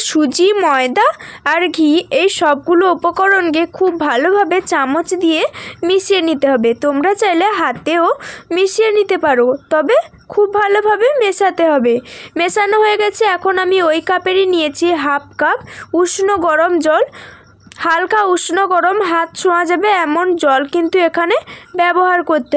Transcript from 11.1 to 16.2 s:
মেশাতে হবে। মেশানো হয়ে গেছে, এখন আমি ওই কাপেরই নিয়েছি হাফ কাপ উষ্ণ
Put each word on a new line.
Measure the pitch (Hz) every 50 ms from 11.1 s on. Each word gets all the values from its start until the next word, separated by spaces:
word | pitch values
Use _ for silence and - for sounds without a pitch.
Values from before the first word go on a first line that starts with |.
| 605 539
মেশাতে | 440 392 359 - 403 370 - - 330
হবে। | 320 294 269 233 240 233 247 - - - - - - -
মেশানো | 311 339 359 - 427 403 403 427 427
হয়ে | 427 427 415
গেছে, | 415 415 415 403 - 440
এখন | 403 359 349 - 381 370 370
আমি | 370 359 381 381
ওই | 349 311 311 330
কাপেরই | 320 - 370 359 359 370 370 381 392
নিয়েছি | 370 359 330 311 302 294 - 339 349 349
হাফ | 302 277 294 285 285 285 - - -
কাপ | 294 320 415 508 - - - - - - -
উষ্ণ | 339 359 339 - -